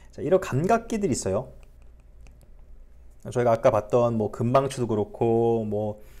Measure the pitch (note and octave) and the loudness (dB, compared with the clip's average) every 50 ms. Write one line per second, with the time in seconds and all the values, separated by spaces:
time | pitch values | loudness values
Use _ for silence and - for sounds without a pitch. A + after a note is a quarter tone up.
0 | - - - - - D3 F#3 F#3 F#3 - B2 C3 D#3+ G3 A3+ A3+ A#3 - A#3+ G#3+ | -20 -20 -12 -8 -2 2 2 2 2 0 -2 -2 2 2 2 0 0 -2 -4 -2
1 | G3+ E3+ A2+ - - F#2+ F#2 A2 C3 - - - - - - - - - - - | 0 0 -2 0 -2 -2 -2 -2 -4 -6 -16 -20 -20 -20 -20 -20 -20 -20 -20 -20
2 | - - - - - - - - - - - - - - - - - - - - | -20 -20 -20 -20 -20 -20 -20 -20 -20 -20 -20 -20 -20 -20 -20 -20 -20 -20 -20 -20
3 | - - - - - B2 - B2 A#2+ A#2+ A2+ A2+ - B2+ A2 G#2 - - - B2 | -20 -20 -20 -18 -14 -6 -2 0 2 4 4 4 4 4 4 4 0 2 2 2
4 | A#2+ A#2+ A#2 A2 G#2 G2+ - - B2 A#2+ B2+ C3+ C#3 C#3 C#3 - A#2+ A2 A2 G#2 | 2 2 2 0 -2 -2 -2 -2 -2 2 2 2 2 0 -4 -4 -4 -2 0 -2
5 | G2+ - - - A#2+ A#2 A2+ A#2 A#2 A#2 A#2 A2+ A2 G#2+ G#2 G#2 G#2+ G#2+ G#2 - | -2 -4 -2 -2 0 2 2 2 2 2 0 0 -2 -2 -4 -4 -4 -4 -6 -10
6 | - - - - | -14 -20 -20 -20